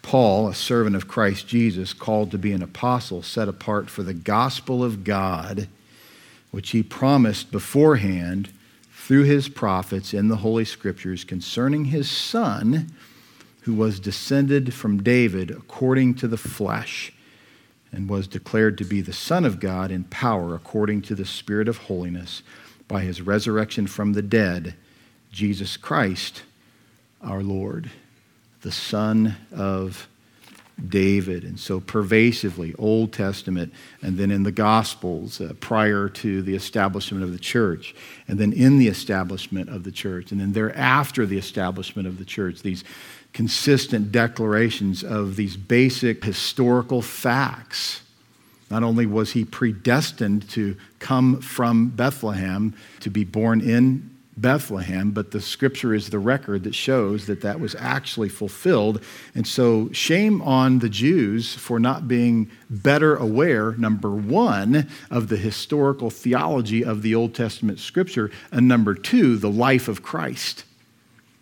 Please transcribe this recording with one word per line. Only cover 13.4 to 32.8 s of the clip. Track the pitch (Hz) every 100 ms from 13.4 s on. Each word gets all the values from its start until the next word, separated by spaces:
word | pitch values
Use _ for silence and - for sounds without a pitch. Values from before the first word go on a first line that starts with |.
| - _
who | -
was | 110 110 95
descended | 95 - - 139 139 139 127
from | 123 110 101
David | 104 123 117 92 85
according | - - - 131 131 127
to | 123 120
the | 113
flesh, | - - 101 110 113 - - _ _ _ _ _ _ _ _
and | 95 98
was | 98 95
declared | 92 - 110 110 95
to |
be | 92 101
the | 85
Son | 87 - 175
of | 147 90
God | 98 92 95
in | 92
power | 90 - 127 104 87
according | 85 - 110 107 104
to | 98 98
the | 98
Spirit | - - 104 107
of | 110
holiness | - 92 87 87 87 - - - - - -
by | 98
his | 92 87
resurrection | 90 104 107 107 107 - 98
from | - 104
the | 104
dead, | 104 113 98 90 85 87 _ _ _ _ _
Jesus | 98 104 98 98 -
Christ | - 156 101 90 - - - _ _ _ _ _ _ _
our | - 98
Lord, | 98 98 101 - 123 - _ _ _ _ _ _
the | -
Son | - - 104 107 110 110 98 -
of | - 98 95 95 92 - _ _ _ - - _ - 92
David. | 98 95 101 92 90
And | 87 92
so | - 95
pervasively, | 95 110 98 110 117 117 101 85 82
Old | -